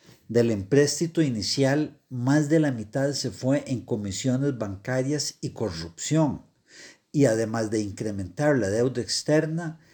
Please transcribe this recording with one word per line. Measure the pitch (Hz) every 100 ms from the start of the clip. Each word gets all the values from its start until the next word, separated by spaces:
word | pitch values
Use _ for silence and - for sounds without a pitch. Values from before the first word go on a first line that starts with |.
| - - -
Del | 113 117
empréstito | 101 95 139 143 - 165 165
inicial, | 151 110 - 139 135 147 151 - -
más | 127 127 151 147
de | 160
la | 147
mitad | 117 104 139 139
se | 139 123
fue | - 127 143 -
en | 120
comisiones | - 117 101 95 131 127 143 120
bancarias | 107 98 - 131 131 147 - -
y | 95
corrupción, | - 110 80 85 - - 156 147 85 - _ _ - - - _
y | 151
además | 131 110 110 113 107
de | 110
incrementar | 104 104 107 98 95 - 151 135
la | 98
deuda | 110 127 123
externa, | 104 - - 151 156 165 165 - _